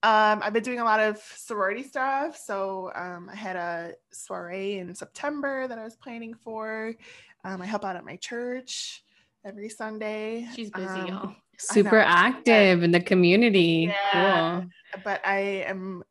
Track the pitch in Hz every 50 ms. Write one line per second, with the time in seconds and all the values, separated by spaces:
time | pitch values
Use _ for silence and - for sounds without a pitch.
0 | - 226 220 214 214 214 214 208 202 208 208 233 220 254 247 240 233 226 214 220
1 | 214 214 214 214 - - - - - - 233 208 190 190 202 233 277 277 - 285
2 | 262 269 269 269 285 330 311 - - - 208 196 196 196 190 190 185 185 - -
3 | 175 180 180 175 175 190 - 208 214 190 185 180 175 170 170 170 170 170 - _
4 | _ _ _ - - - 190 180 175 175 175 190 190 196 208 190 180 180 180 -
5 | 196 - _ - - 285 294 294 277 277 269 262 262 254 240 226 220 226 226 _
6 | _ 269 233 233 233 226 233 226 _ 233 220 220 220 220 220 220 220 220 226 226
7 | - - - - - _ _ _ _ 190 190 185 180 202 220 202 208 196 185 175
8 | - - 143 185 - - 240 233 240 247 247 254 254 254 - - - - - -
9 | _ _ _ _ _ _ _ _ _ 208 208 208 202 220 220 - 233 214 214 214
10 | 214 214 214 214 214 214 226 233 240 233 240 247 226 208 - 190 190 190 185 190
11 | 185 180 185 190 - 196 - _ _ _ _ _ - - - 214 196 208 214 220
12 | 202 - 170 175 180 240 254 - - 247 226 214 202 190 185 170 170 170 170 175
13 | 175 - 196 185 180 175 180 208 240 233 202 196 170 170 165 165 165 175 202 202
14 | 202 202 196 196 190 196 190 170 165 165 175 175 185 180 - _ _ - - 190
15 | - 208 196 - - 196 196 196 196 202 196 190 - - 196 190 185 190 190 180
16 | - _